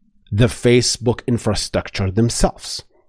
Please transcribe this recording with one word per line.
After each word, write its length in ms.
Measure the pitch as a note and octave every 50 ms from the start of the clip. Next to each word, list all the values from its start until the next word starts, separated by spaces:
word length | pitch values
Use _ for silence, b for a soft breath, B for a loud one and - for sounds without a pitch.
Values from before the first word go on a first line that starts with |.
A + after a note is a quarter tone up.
| _ _ _ _ _ -
the 140 | - G2 B2+
Facebook 800 | A2+ - - - B2 A#2+ B2 A#2 - - - A2+ B2 - - -
infrastructure 840 | - A#2+ A2+ - A2+ G2+ - - - - F2+ - - - - G2 F#2+
themselves. 720 | F#2 A2+ A#2 A#2+ - - - - - - - - - - - _ _ _ _